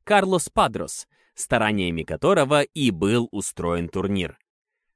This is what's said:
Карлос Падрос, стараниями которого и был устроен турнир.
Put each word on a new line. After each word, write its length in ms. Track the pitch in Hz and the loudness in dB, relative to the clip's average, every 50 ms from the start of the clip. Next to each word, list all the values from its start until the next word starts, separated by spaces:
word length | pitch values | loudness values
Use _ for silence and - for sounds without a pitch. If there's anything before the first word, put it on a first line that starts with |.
| _ | _
Карлос 460 | - 208 202 190 190 190 175 - - | 0 2 2 2 2 0 0 -2 -2
Падрос, 580 | - - 202 143 110 101 82 - - - - - _ _ _ _ _ | 0 0 0 0 -2 -4 -8 -8 -10 -12 -14 -16 _ _ _ _ _
стараниями 680 | - - - - 117 110 107 104 104 92 87 85 82 78 | -12 -4 -2 0 0 2 2 0 0 0 0 -2 -4 -4
которого 600 | - 80 76 - 156 196 175 143 131 147 147 143 | -6 -6 -2 0 2 4 4 2 4 2 2 2
и 280 | - - 156 143 123 | 0 -2 0 0 0
был 380 | 98 80 85 101 110 120 120 - | 2 2 2 2 2 2 0 -2
устроен 560 | - 101 95 - - - 85 85 87 87 85 85 | -4 -8 -8 -8 -6 -6 -4 -2 -2 -2 -2 -4
турнир. 500 | - 98 92 98 101 98 90 80 - _ _ _ _ _ _ _ _ _ _ _ _ | -4 -4 -2 -2 -2 -2 -2 -4 -6 _ _ _ _ _ _ _ _ _ _ _ _